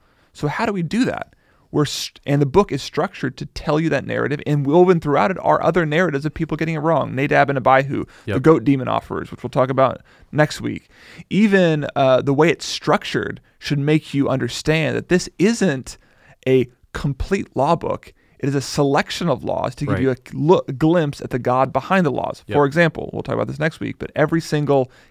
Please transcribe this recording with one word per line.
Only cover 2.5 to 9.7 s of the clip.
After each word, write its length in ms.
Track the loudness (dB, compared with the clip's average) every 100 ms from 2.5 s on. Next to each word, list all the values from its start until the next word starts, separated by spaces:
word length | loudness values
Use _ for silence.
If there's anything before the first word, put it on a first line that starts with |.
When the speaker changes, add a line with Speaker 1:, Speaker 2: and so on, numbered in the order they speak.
| 2 2
Speaker 1:
is 100 | -2
structured 540 | -6 -4 -4 -4 -8 -8
to 100 | -12
tell 340 | -8 -2 -2
you 80 | 0
that 160 | -2 -4
narrative, 340 | -4 -2 -4 -2
and 200 | -2 2
woven 360 | 4 6 4
throughout 280 | 2 0 0
it 60 | 0
are 200 | 0 2
other 240 | 2 0 0
narratives 400 | 0 0 -2 -4
of 80 |
people 220 | -4 -6 -4
getting 200 | -4 -2
it 40 |
wrong. 340 | 0 0 -2 -4
Nadab 340 | 0 2 2
and 80 | 2
Abihu, 480 | 4 2 2 -4 -6 -10 -6
the 80 |
Speaker 2:
Yep. 80 | 2
Speaker 1:
goat 200 | 4 6
demon 240 | 4 0 0
offerers, 420 | -4 -4 -8 -8
which 140 | -12
we'll 60 | -6
talk 200 | -2
about 320 | 0